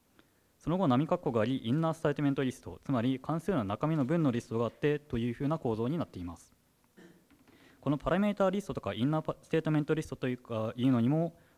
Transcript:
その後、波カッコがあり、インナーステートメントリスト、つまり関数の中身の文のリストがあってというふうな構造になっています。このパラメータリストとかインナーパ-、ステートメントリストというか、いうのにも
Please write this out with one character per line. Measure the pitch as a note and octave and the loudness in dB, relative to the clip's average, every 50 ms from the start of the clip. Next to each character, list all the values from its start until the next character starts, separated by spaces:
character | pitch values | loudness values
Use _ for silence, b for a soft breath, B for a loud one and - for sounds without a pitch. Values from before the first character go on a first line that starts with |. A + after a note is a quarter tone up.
| _ _ b b b b b b b b b b | _ _ b b b b b b b b b b
そ | - C#3+ | -6 -2
の | D#3+ F#3 | 0 2
後、 | G3 D3+ | 2 4
波 | B2 B2 D#3 D#3+ | 4 4 2 2
カ | F#3 | 0
ッ | E3+ | -2
コ | - D#3 | 0 0
が | A#2+ A2+ | 0 2
あ | G#2+ | 2
り、 | A#2 C3+ C3 - A2+ | 2 0 -2 -2 0
イ | |
ン | B2+ D#3 | 0 0
ナ | D#3+ D#3+ | 0 0
ー | D#3 | -2
ス | - | 0
テ | - D#3 | 0 0
ー | C#3+ | 0
ト | - D3+ | 2 0
メ | C#3+ | 0
ン | C#3 | 2
ト | C3 C#3 | 0 0
リ | B2+ | -2
ス | A#2+ - | -2 -6
ト、 | - - E2+ - - | -10 -16 -16 -10 -6
つ | - | -2
ま | C#3 A#2+ | -2 0
り | A2 B2+ C3 B2+ | 0 0 -2 -2
関 | - - D3+ E3 | -4 -4 -6 -4
数 | - - | -2 -2
の | G3 D3 G#2+ | -2 0 0
中 | F#2+ G#2 - - D3+ | -2 -2 -2 -2 0
身 | D#3+ | 0
の | D#3 C3+ | 0 0
文 | A#2+ D#3+ F3 | 0 2 2
の | D#3+ C#3 | 2 2
リ | A2+ A#2+ | 0 0
ス | A2+ - | -2 -4
ト | A2+ A2+ | -2 -2
が | A#2+ | -2
あ | A2+ | -2
っ | |
て | - - - C#3+ D3 D3 | -2 -2 0 0 0 -2
と | - - - A#2 | -4 -4 -4 -2
い | A#2 A#2+ | -2 -2
う | A#2+ | -2
ふ | - | -2
う | C#3+ C#3 | -2 -2
な | D#3+ D#3+ | -2 -2
構 | - B2 A2 | -2 -2 -2
造 | G#2+ A2+ B2 | 0 -2 -2
に | D#3 F3 | -2 -4
な | A#2 | -4
っ | - | -6
て | - - | -8 -10
い | F2 | -10
ま | F2 E2 | -10 -10
す。 | - - - _ _ _ _ _ _ _ _ _ - F3+ - - _ _ _ _ - _ B B B B B B B | -14 -18 -20 _ _ _ _ _ _ _ _ _ -20 -20 -20 -20 _ _ _ _ -20 _ B B B B B B B
こ | B C#3 | B -2
の | D3 C#3+ | -2 0
パ | - - | 0 0
ラ | D3+ F#3 | 2 2
メ | G3+ G#3 | 2 2
ー | G3+ | 2
タ | - G3 F#3+ | 2 2 2
リ | F#3 G3+ | 0 0
ス | G3 | -4
ト | - C3+ | -6 -6
と | - | -6
か | - G2 G2+ | -6 -6 -2
イ | - A#2 | 0 0
ン | C#3+ | 0
ナ | D#3 D#3 | 0 0
ー | |
パ-、 | D#3 - - - | -2 -4 -6 -8
ス | - - | -6 -2
テ | - D#3+ | -2 0
ー | |
ト | D#3 D#3+ | 0 2
メ | D#3 D3+ | 2 2
ン | C#3+ | 2
ト | - D#3 | 0 0
リ | D#3 D#3 | -2 -2
ス | - | -6
ト | C#3 | -8
と | - - B2+ | -6 -4 -4
い | B2 | -4
う | B2 | -4
か、 | - - A#2 A2 A2 A2+ - | -6 -6 -4 -4 -4 -4 -2
い | B2 A#2 C3+ | 0 2 4
う | |
の | C3 A#2+ | 4 6
に | A2+ B2 | 4 4
も | D3 D#3 E3+ E3 - b b b b | 4 2 0 -2 -4 b b b b